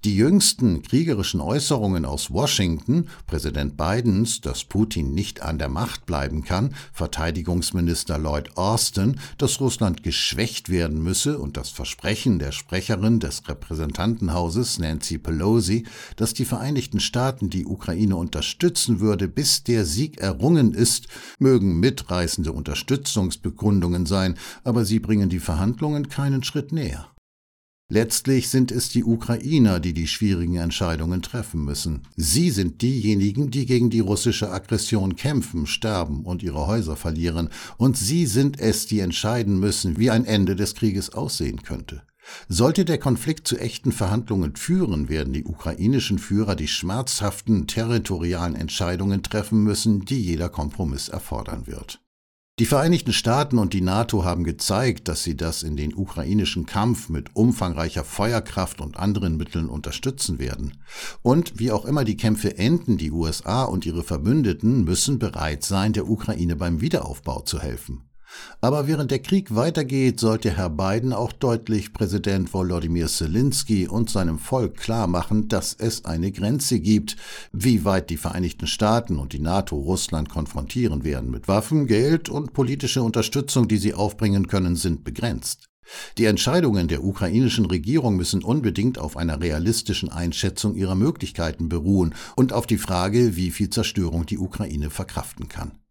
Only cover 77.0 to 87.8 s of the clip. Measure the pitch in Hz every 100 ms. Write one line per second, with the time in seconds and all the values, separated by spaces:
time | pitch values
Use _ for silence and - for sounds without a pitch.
77 | - - - - - 95 113 113 85 95
78 | - 80 87 87 90 - 78 - 107 117
79 | 117 78 67 71 78 95 95 76 69 92
80 | - 78 78 - 73 - 67 - 120 73
81 | 76 67 60 62 - 98 - 156 135 107
82 | 135 160 160 120 151 - 127 139 123 -
83 | 117 110 110 143 143 135 117 107 101 -
84 | 104 - 110 98 90 98 90 87 92 76
85 | - 58 117 67 - - _ _ - -
86 | - - 113 104 - 165 156 101 82 76
87 | 90 98 92 104 120 - 92 90